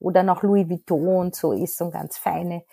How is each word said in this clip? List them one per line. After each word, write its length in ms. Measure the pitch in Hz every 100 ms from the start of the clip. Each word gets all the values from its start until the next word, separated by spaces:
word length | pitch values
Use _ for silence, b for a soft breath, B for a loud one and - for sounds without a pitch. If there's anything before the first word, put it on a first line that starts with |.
wo 120 | -
dann 180 | 185 190
auch 120 | 180
Louis 240 | 208 202 180
Vuitton 380 | 175 - 165 165
und 280 | 185 180 175
so 180 | 156
ist 280 | 101 175 -
und 100 | 135
ganz 260 | - - -
feine 460 | - 165 175 170 -